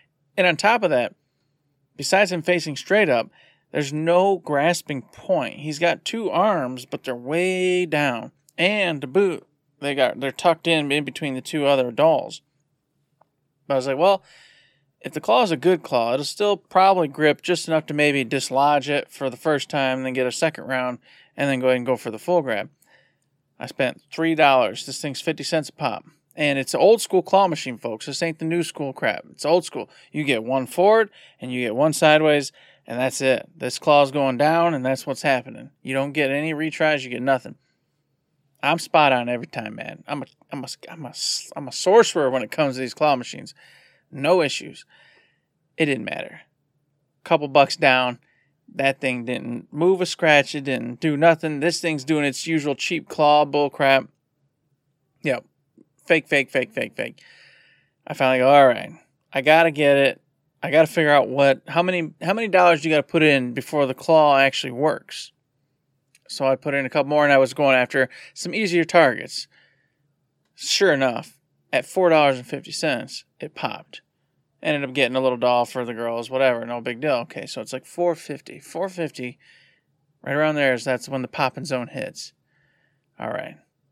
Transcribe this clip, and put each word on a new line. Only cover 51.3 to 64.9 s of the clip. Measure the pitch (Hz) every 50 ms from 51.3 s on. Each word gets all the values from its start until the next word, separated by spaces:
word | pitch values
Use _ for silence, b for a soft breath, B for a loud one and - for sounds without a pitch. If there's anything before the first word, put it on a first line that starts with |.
| 165 160 - 156 151 139
This | 147 175 165 -
thing's | - 170 156 143 131
doing | 139 160 151 143
its | 139 127 - -
usual | 160 165 156 143 147 135
cheap | - - - 180 156 -
claw | - - - 151 147 147 147 147
bull | 143 143 147 147 139
crap. | - - 143 135 135 131 117 - _ _ _ _ _ _ _ _ _ _ _ _ _ _ _ _ _ _ _ _ _ _
Yep. | - 147 127 117 - _ _ _ _ _ _ _ _ _ _ _ _
Fake, | - 165 160 160
fake, | - 151 139 131 -
fake, | - 135 123 -
fake, | - 131 117 110 -
fake. | - 113 - - b b b b b b b b b b b b b b b b b _
I | - -
finally | - 139 131 131 127
go, | 123 135
"All | 143 143 139
right, | 127 117 107 - - 165 - _ _ _ _ _ _
I | - 143
gotta | 123 147 156 165 165 165
get | 143 147 147 143 143
it. | 139 139 131 95 - _ _ _ _ _ _ _ _ -
I | -
gotta | 139 156 160
figure | - - 170 156 147
out | 147 143 117
what, | 123 127 139 139 139 131 - -
how | - 151 165 175
many, | 185 185 175 160 156 - _ 151
how | 165 202
many | 226 226
dollars | 208 180 185 180 175 165 147 147
you | 160
gotta | 156 147 139
put | - - 160
in | 156 151 143 135 127 123 120
before | 127 - - 156 147 143
the | 131 131
claw | - - - 160 156 151 147 139
actually | 135 135 135 - - - -
works." | - 160 156 156